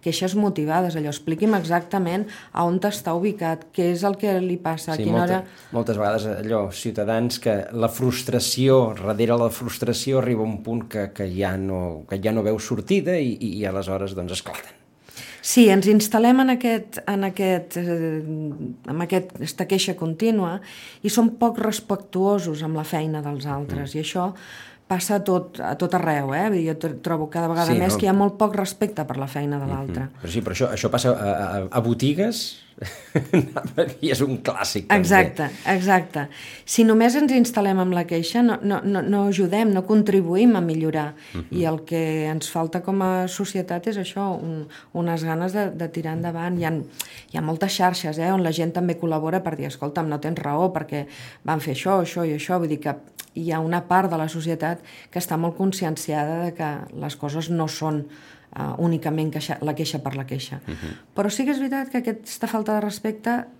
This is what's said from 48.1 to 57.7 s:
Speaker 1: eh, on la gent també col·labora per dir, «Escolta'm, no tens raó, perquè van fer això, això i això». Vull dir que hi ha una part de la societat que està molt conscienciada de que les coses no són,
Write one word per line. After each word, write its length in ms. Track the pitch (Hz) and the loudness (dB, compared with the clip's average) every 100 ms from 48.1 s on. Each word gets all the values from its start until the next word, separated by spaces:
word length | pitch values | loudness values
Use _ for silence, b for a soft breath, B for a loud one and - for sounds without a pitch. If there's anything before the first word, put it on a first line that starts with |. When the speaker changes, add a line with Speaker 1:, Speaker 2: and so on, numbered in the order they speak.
| 156 | -2
Speaker 1:
eh, 140 | 165 | 0
on 100 | 190 | 2
la 80 | 170 | 2
gent 200 | 156 165 | 0 -2
també 260 | 170 175 170 | 0 -2 0
col·labora 440 | 170 160 156 185 | 0 0 0 0
per 120 | 180 156 | -2 -6
dir, 100 | 143 | -8
«Escolta'm, 380 | 135 143 143 165 | -6 -6 -4 -2
no 100 | 147 | -2
tens 200 | 151 165 | -4 -4
raó, 340 | 147 147 185 | -2 2 2
perquè 340 | 180 156 147 143 B B B | 0 -4 -6 -8 B B B
van 160 | - 160 | -4 -2
fer 140 | 156 131 | -2 -2
això, 240 | 185 190 | 2 2
això 240 | 170 - 165 | 2 -2 -2
i 80 | |
això». 240 | 147 151 180 | -2 -2 0
Vull 100 | 165 | 0
dir 120 | 151 | -2
que 160 | 151 139 - - - | -4 -6 -10 -18 -14
hi 180 | - 165 | -8 -2
ha 80 | 160 | -2
una 220 | 160 175 175 | 0 -2 4
part 240 | 180 190 | 4 4
de 60 | 165 | 0
la 80 | 156 | -2
societat 520 | 165 160 165 160 170 - B B | -4 -4 -2 -2 -4 -8 B B
que 100 | 180 | -8
està 160 | 180 160 | -4 0
molt 160 | 170 165 | -2 0
conscienciada 880 | 190 190 170 156 - 151 147 165 | -2 0 -2 -4 -4 -2 -2 -2
de 100 | 175 | -4
que 160 | 170 156 147 - - | -4 -6 -6 -10 -10
les 160 | 147 143 | -10 -6
coses 300 | 147 151 156 | -6 -4 -2
no 180 | 170 | -2
són, 320 | 156 | -2